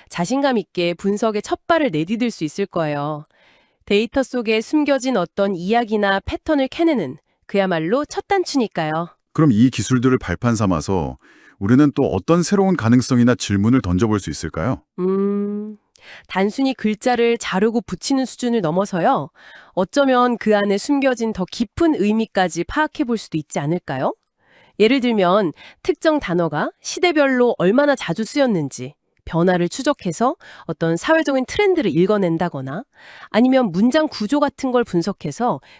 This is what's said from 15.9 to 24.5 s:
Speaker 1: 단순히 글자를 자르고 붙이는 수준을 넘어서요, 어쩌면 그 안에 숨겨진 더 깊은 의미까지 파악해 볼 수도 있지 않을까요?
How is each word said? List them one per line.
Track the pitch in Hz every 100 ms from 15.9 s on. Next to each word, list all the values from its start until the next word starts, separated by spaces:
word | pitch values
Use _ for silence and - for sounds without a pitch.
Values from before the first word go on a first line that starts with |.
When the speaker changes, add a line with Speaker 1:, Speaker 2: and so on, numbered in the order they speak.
| _ - - -
Speaker 1:
단순히 | 180 196 208 269
글자를 | 262 214 214 247 240 233 233
자르고 | - 185 214 226
붙이는 | - 180 - 269
수준을 | 262 - 247 233
넘어서요, | 165 175 202 185 190 247 139 _ - - -
어쩌면 | - 185 - 277 247 247 233
그 | - 208
안에 | 202 202
숨겨진 | - 285 269 240 226
더 | 208 185
깊은 | - 240 - 330 -
의미까지 | 202 214 226 - 185 165
파악해 | 170 - 302 -
볼 | 262 226
수도 | - 160
있지 | 147 -
않을까요? | 147 180 - 131 165 440 _ _ _